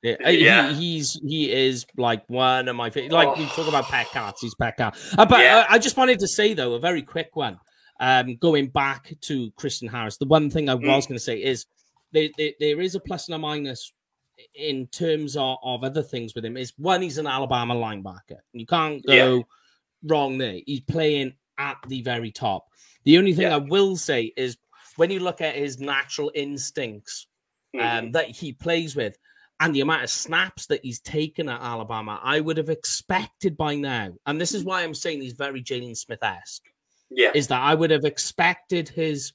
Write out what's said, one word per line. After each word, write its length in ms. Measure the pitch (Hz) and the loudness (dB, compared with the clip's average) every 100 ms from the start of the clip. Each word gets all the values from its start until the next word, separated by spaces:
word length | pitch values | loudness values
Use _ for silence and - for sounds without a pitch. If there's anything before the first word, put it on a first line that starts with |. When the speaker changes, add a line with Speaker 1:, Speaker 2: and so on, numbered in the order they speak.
Speaker 1:
Yeah, 120 | 117 113 | -2 0
uh, 60 | 147 | 4
he, 160 | 170 113 | 6 8
Speaker 2:
Yeah. 280 | 113 139 | 8 6
Speaker 1:
he's, 460 | 147 170 165 139 - 147 | 0 -2 -2 -4 -4 -4
he 260 | 156 147 | -2 0
is, 340 | 123 135 123 - - | 2 2 0 -8 -2
like, 260 | 120 113 - | 0 0 -4
one 380 | 123 131 127 127 | 0 2 2 0
of 80 | 120 | -4
my 160 | 117 | -4
fa-, 180 | 143 131 | -6 0
like, 260 | 165 156 160 | 4 4 2
we 100 | 147 | -4
Speaker 2:
Oh. 20 | |
Speaker 1:
talk 200 | - 156 | -4 0
about 180 | 143 131 | 0 0
pet 220 | 131 117 | -2 -2
cats, 300 | 135 107 - | -6 -8 -8
he's 120 | 120 | -10
pet 240 | - 117 - | -4 -6 -2
cat. 180 | 113 - - 185 | -4 -4 -6 4
Uh, 80 | 202 | 8
but, 140 | 240 | 8
Speaker 2:
Yeah. 180 | 127 127 | 10 8
Speaker 1:
uh, 60 | 214 | 8
I 100 | 226 | 6
just 180 | 247 - | 4 2
wanted 220 | 254 247 | 4 4
to 80 | 196 | 2
say, 260 | - 208 | 2 2
though, 200 | 196 127 | 2 -2
a 60 | 120 | 0
very 220 | 160 170 | -2 -2
quick 340 | - 165 160 - | -4 -8 -8 -4
one. 240 | 127 90 _ _ _ _ | -6 -6 _ _ _ _
Um, 360 | 127 131 127 120 | 4 4 2 0
going 320 | 165 151 135 | 2 4 2
back 440 | 139 139 139 - 156 | 0 -2 -4 -12 -14
to 280 | - 143 117 | -6 -4 -6
Christian 340 | - 143 - 117 | -6 -8 -6 -8
Harris, 300 | 120 110 - | -6 -8 -6
the 80 | 139 | 4
one 240 | 156 147 | 4 4
thing 180 | 160 147 | 0 0
I 60 | 127 | 0
Speaker 2:
Mm. 200 | 131 135 | 4 2
Speaker 1:
was 120 | 135 | 2
gonna 120 | 123 | -6
say 220 | - 113 | -4 -2
is 240 | 127 123 - _ _ _ _ | -2 -4 -6 _ _ _ _
there, 180 | 156 151 151 | 0 0 -2
there, 140 | 151 - | -6 -2
there 200 | 151 147 | -2 0
is 140 | 185 | -2
a 60 | 185 | -4
plus 280 | - 180 - | -8 -10 -8
and 60 | |
a 60 | 160 | -8
minus 520 | 156 151 143 123 - _ _ _ _ _ - | -6 -6 -6 -10 -14 _ _ _ _ _ -20
in 320 | - 151 135 127 | -10 -6 -6 -6
terms 480 | - 165 156 147 143 | -4 -2 0 -2 -2
of, 220 | 131 131 | -2 -2
of 200 | 127 123 | -6 -4
other 200 | 135 147 | -4 -4
things 320 | 143 127 113 120 | -4 -6 -8 -8
with 100 | 113 | -10
him. 120 | 123 | -8
Is 160 | 127 - | -12 -6
one, 240 | 156 180 | 0 0
he's 160 | 185 143 | 0 -4
an 80 | 151 | -4
Alabama 480 | 131 131 127 120 | -4 0 -2 0
linebacker. 640 | 120 113 104 95 92 _ - _ | -2 -4 -6 -12 -14 _ -20 _
You 140 | 120 113 | -16 -2
can't 360 | 170 156 143 127 | 0 0 -2 4
Speaker 2:
Yeah. 180 | 135 131 | 6 6
Speaker 1:
go 220 | 127 120 _ _ _ _ _ | 4 0 _ _ _ _ _
wrong 340 | 151 156 139 131 | -2 0 0 -2
there. 240 | 127 92 - | -6 -8 -8
He's 140 | 139 | -8
playing 520 | - 165 156 147 135 131 _ - | -4 0 0 0 -4 -8 _ -10
at 200 | 143 139 - | -8 -8 -10
the 160 | 131 | -8
very 260 | 120 120 117 | -4 -4 -6
top. 360 | - 120 95 _ _ _ _ | -4 -2 -2 _ _ _ _
The 140 | - 165 | 8 8
only 160 | 196 | 8
thing 140 | 165 185 | 4 2
Speaker 2:
Yeah. 80 | 147 | 2
Speaker 1:
I 20 | |
will 380 | 139 185 196 185 | 2 2 2 0
say 340 | - 131 113 - | -2 -2 -2 -4
is 200 | 127 117 _ _ - - | -6 -6 _ _ -20 0
when 140 | 170 | 0
you 100 | 190 | 2
look 220 | 180 175 | -4 -2
at 140 | 160 131 | -4 -4
his 240 | 143 127 | -6 -6
natural 520 | 139 139 139 - 147 151 | -4 -4 -4 -6 -6 -4
instincts, 880 | 143 143 143 - 123 104 - - - _ _ _ _ | -6 -6 -8 -8 -8 -10 -14 -16 -16 _ _ _ _
um, 60 | 127 | -4
Speaker 2:
Mm-hmm. 300 | 117 117 113 | -2 -2 -2
Speaker 1:
that 180 | 160 160 | -2 -4
he 240 | 120 165 | -6 -12
plays 420 | 131 170 170 165 139 | -8 -2 -2 -2 -4
with 220 | 110 - _ _ _ _ | -6 -8 _ _ _ _
and 140 | 160 143 | 0 2
the 60 | |
amount 220 | 139 160 | 0 0
of 60 | 123 | -2
snaps 560 | - 151 165 185 - - | -4 -2 -2 -2 -6 -4
that 160 | 143 131 | -4 -4
he's 140 | 117 | -12
taken 500 | - 156 156 - 156 | -6 -4 -4 -4 -6
at 100 | 120 | -6
Alabama, 580 | 120 117 110 110 107 104 | -8 -8 -6 -8 -8 -6
I 160 | 120 147 | -2 0
would 160 | 156 160 | 0 -2
have 120 | 151 | -2
expected 880 | 156 - - - 190 208 _ 196 151 | -4 -4 -6 -2 -4 -4 _ -4 -2
by 160 | 151 | -2
now, 420 | 147 143 123 98 87 - | -2 -4 -4 -6 -8 -6
and 120 | 151 | -4
this 140 | 170 | -2
is 100 | 208 | -4
why 200 | 160 185 | -4 -2
I'm 100 | 165 | -4
saying 280 | 151 175 151 | -4 -6 -6
he's 120 | 131 | -8
very 300 | 120 139 135 | -8 -6 -6
Jalen 340 | 127 127 123 113 | -6 -8 -6 -12
Smith-esque, 640 | - 113 113 90 - - _ _ _ _ _ | -10 -6 -6 -6 -14 -18 _ _ _ _ _
Speaker 2:
Yeah. 220 | 127 113 | 2 4
Speaker 1:
is 140 | 147 139 | 4 0
that 140 | 127 | 0
I 120 | 139 | 2
would 160 | 160 160 | 4 4
have 160 | 156 147 | 2 0
expected 840 | - - - 170 180 _ 175 156 | -4 -8 0 0 0 _ -4 -4
his 440 | - 160 147 135 | -4 -4 -4 -8